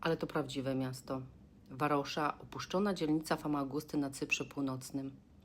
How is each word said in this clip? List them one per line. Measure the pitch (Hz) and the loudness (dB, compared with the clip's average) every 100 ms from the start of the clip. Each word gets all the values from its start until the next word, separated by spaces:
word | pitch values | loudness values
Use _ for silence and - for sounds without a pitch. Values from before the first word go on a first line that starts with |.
ale | 160 160 | 0 0
to | 156 | 0
prawdziwe | 160 135 139 131 131 | 0 -2 -2 0 2
miasto. | 131 127 - 131 131 - - - - | 0 -4 -6 -6 -6 -14 -20 -20 -12
Warosza, | 131 147 143 139 - 147 - | 0 2 4 2 0 0 -2
opuszczona | 127 - - 185 202 | -8 -10 -2 2 2
dzielnica | 196 156 156 156 151 | 2 4 4 4 0
Famagusty | 151 147 139 139 151 151 | 2 0 0 -2 -2 0
na | 139 | 0
Cyprze | 139 147 - 131 | -2 0 0 -2
Północnym. | - 139 131 - 139 135 135 - - | -2 -2 -2 -4 -6 -6 -8 -18 -20